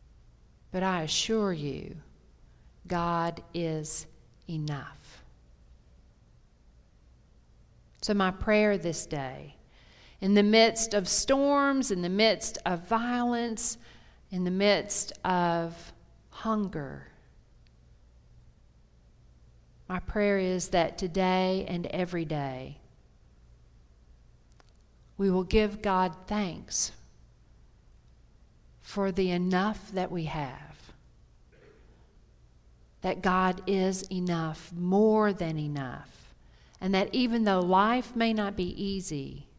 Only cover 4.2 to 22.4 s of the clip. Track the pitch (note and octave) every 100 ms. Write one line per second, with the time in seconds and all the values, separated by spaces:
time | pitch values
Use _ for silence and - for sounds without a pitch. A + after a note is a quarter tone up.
4.2 | - - - D#3+ D3+ C#3+ - - - -
5.2 | - - - - - - _ - - _
6.2 | _ _ _ _ _ - _ _ - -
7.2 | _ - _ - - - - - - G3+
8.2 | F#3 G3 - G#3+ G#3+ G3 E3+ D3+ - D3
9.2 | C3 C#3 D3 - - - - - - -
10.2 | F#3+ G#3 G#3 A3 A3+ A3+ - G#3 F3+ -
11.2 | - C#4 C#4+ C#4+ C#4 C4+ B3 F#3 F3 G3
12.2 | A3 F#3 - - - E3+ F3 A3+ A#3+ B3
13.2 | A#3+ A#3 A#3 A3 - - - - - -
14.2 | - F3+ F3+ F#3 G3+ F#3 - - - -
15.2 | F#3 F3+ F3 E3+ E3 E3 - - - -
16.2 | _ - A3+ G#3+ F#3+ D#3+ C#3 C#3 - -
17.2 | - - - - - _ - - - -
18.2 | - - - - - _ _ _ - -
19.2 | - - - - _ - - F#3 - G#3+
20.2 | G3+ G3 F#3 F#3 - F3+ D#3+ - F#3 F#3
21.2 | F#3 F#3 F#3 F#3+ - F3 F3 F3+ F3 F3
22.2 | D#3+ D3+